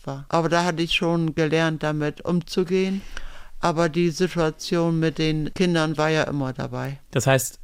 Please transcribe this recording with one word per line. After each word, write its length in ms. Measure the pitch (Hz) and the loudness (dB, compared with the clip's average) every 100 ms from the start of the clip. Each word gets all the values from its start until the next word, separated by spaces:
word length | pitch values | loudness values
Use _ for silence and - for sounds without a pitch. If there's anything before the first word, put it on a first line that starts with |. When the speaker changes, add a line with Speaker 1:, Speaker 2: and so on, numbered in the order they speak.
| - | -10
Speaker 1:
war. 180 | 135 143 | -10 -2
Aber 180 | 165 160 | 0 2
da 160 | 170 | 2
hatte 180 | 180 160 | 2 0
ich 120 | 170 | 0
schon 420 | - 170 170 160 160 | 0 2 2 0 0
gelernt, 480 | 156 160 165 156 | 0 2 0 0
damit 380 | 151 151 147 - | -2 -2 -2 -4
umzugehen. 800 | - 175 - - 175 185 190 196 - - - - - - | -2 -2 0 -2 0 0 0 -2 -6 -8 -8 -10 -12 -4
Aber 300 | 170 160 170 | 0 2 0
die 200 | 160 175 | 2 0
Situation 840 | 151 185 170 156 - - 170 170 165 | 2 -2 2 0 -2 -2 0 2 2
mit 180 | 160 - | 0 0
den 360 | 160 156 151 | 0 0 -2
Kindern 440 | - 180 165 156 151 | 0 2 4 2 2
war 120 | 156 | 2
ja 140 | 156 | 2
immer 300 | - 147 131 | 2 0 -2
dabei. 460 | 131 127 127 131 139 - | -4 -6 -6 -6 -8 -4
Speaker 2:
Das 160 | 127 135 | 0 4
heißt, 320 | 135 - - | 4 2 -10